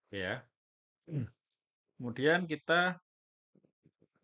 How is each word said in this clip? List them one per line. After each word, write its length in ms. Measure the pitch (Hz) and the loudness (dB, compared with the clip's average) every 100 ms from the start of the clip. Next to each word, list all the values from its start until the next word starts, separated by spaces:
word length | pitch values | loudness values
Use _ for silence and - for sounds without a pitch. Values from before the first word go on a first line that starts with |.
| _ | _
Ya. 320 | 98 92 120 - _ _ _ _ _ | -6 -4 -6 -10 _ _ _ _ _
<clears throat> 960 | - 156 117 - _ _ _ _ _ - | -8 -6 -6 -10 _ _ _ _ _ -12
Kemudian 480 | 123 117 139 170 175 | -8 0 2 2 0
kita, 480 | 156 - 165 180 175 _ _ _ _ _ _ _ _ _ _ _ _ | -4 2 4 4 0 _ _ _ _ _ _ _ _ _ _ _ _